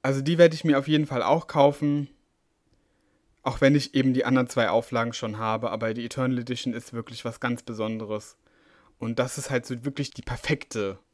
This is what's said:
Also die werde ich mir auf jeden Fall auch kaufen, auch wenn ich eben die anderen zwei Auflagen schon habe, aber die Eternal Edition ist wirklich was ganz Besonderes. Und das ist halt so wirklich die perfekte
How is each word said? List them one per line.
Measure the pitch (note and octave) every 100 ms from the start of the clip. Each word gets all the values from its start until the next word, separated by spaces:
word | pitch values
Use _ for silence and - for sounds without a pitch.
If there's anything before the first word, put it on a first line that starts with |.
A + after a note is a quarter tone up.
Also | C3+ C3+
die | C#3 E3+
werde | E3+
ich | D#3+ D#3+
mir | C#3
auf | C#3
jeden | D3+ D3
Fall | B2+
auch | F#2+ D#3 -
kaufen, | C#3+ C#3+ C#3+ D3 D3 C#3+ _ _ _ _ _ _ _ _ _ _ _ _ _
auch | C#3 -
wenn | C3+
ich | C#3+ C3+ C3+
eben | C3
die | B2+ B2
anderen | C3 B2
zwei | - A2
Auflagen | A2 - A#2+ A#2
schon | - A2+ G#2+
habe, | A2 A2 A#2
aber | A2 A2+
die | A2+
Eternal | A#2 - B2+ B2
Edition | A#2+ A#2+ B2+
ist | A#2 -
wirklich | A#2 A2 A#2
was | A#2+ A2+
ganz | B2 A#2+
Besonderes. | - A2 A2 A2 G#2+ G#2+ - _ _ _ _ _ _ _
Und | A2+ A#2
das | B2 -
ist | -
halt | B2+ -
so | B2 C3+
wirklich | C3+ C#3
die | -
perfekte | - A#2+ - D#3 - A2+ G2 F#2 _